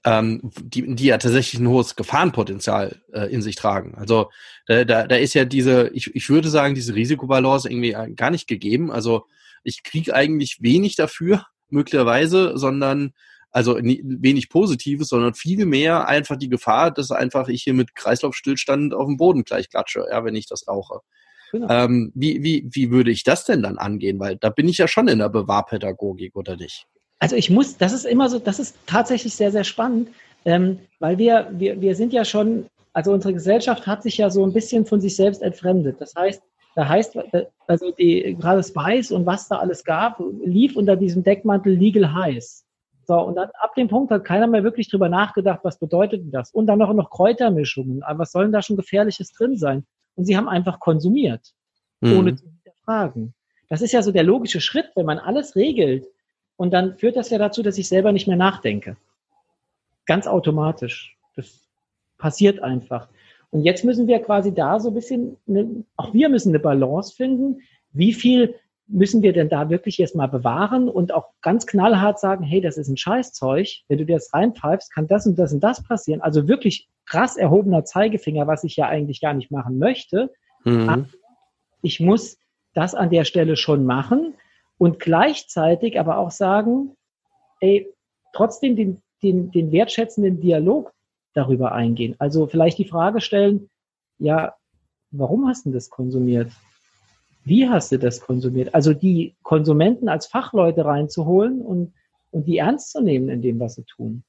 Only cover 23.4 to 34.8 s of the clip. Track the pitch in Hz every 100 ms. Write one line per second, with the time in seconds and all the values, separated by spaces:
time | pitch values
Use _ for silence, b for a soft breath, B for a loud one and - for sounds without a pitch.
23.4 | - 170 101 - 101 104 98 98 98 95
24.4 | 107 107 160 175 180 - 240 113 104 110
25.4 | 95 101 104 107 98 92 101 92 90 101
26.4 | 95 90 85 - _ _ _ _ 156 247
27.4 | 165 196 277 - 185 247 247 240 262 240
28.4 | 208 196 262 - - 185 233 247 233 -
29.4 | 208 208 190 - 233 233 233 B B B
30.4 | - 175 185 185 - _ 160 180 233 226
31.4 | - 180 196 196 190 185 233 240 214 214
32.4 | 214 226 - _ _ 165 165 196 196 180
33.4 | 170 226 240 226 - 208 226 - 208 185
34.4 | 190 202 220 233